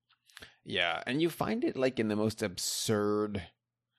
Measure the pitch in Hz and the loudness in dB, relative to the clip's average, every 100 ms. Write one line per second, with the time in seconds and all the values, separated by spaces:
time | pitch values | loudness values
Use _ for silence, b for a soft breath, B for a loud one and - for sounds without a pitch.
0 | _ _ b b b b - 92 85 82 | _ _ b b b b -4 0 0 0
1 | - 143 165 - 170 226 330 - 131 131 | -2 0 0 0 -2 0 -2 2 0 2
2 | 107 104 107 - 104 90 - - - 104 | 0 2 0 0 -4 -2 -4 -2 0 2
3 | 104 104 104 98 82 _ _ _ _ | 2 2 0 -4 -8 _ _ _ _